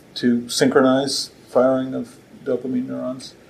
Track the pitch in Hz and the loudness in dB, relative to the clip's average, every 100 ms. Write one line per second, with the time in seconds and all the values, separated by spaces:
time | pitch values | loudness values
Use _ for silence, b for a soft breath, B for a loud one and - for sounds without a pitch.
0 | - - 123 120 120 - 135 139 131 131 | -18 -2 0 0 -2 0 4 4 4 2
1 | 143 - - - - 127 127 131 131 131 | 0 -6 -8 -14 -2 2 2 2 -2 -8
2 | 120 - - - 127 123 131 127 131 127 | -10 -16 -20 -12 -6 -4 -4 -4 -4 -8
3 | 127 131 - - | -8 -10 -14 -20